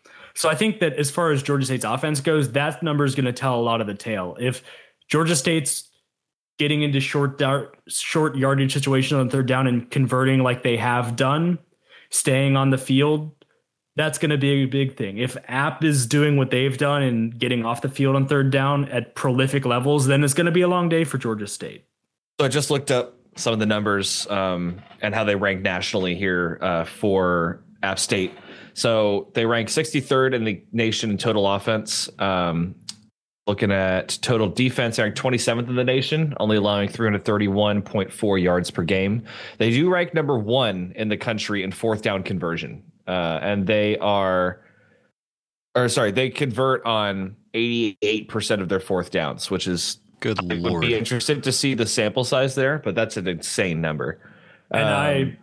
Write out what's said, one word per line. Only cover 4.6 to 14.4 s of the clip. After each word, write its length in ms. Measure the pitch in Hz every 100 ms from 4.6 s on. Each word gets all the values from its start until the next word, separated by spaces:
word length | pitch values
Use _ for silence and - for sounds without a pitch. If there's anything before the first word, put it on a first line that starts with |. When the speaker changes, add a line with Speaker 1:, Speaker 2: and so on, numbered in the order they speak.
| - - - _ -
Speaker 1:
Georgia 260 | 151 165
State's 560 | 165 - 160 139 - - _ _ _ _ _ _ -
getting 220 | 147 147
into 180 | 147 139
short 380 | 135 151 139 139
dar-, 340 | 139 139 139 - -
short 480 | - - 165 151 135
yardage 360 | 135 139 135
situations 460 | 139 139 135 131 147
on 100 | 127
third 180 | 135 127
down 200 | 131 131
and 240 | 123 113
converting 540 | - 131 127 131 135
like 180 | 127 123
they 140 | 131 117
have 400 | 120 123 120 117
done, 420 | 131 147 170 175 _ _ _ - -
staying 460 | - - 135 139 135
on 140 | 135
the 80 | 131
field, 540 | - 135 147 151 156 - _ _ _ _ _ -
that's 220 | 156 147
gonna 200 | 160
be 100 | 147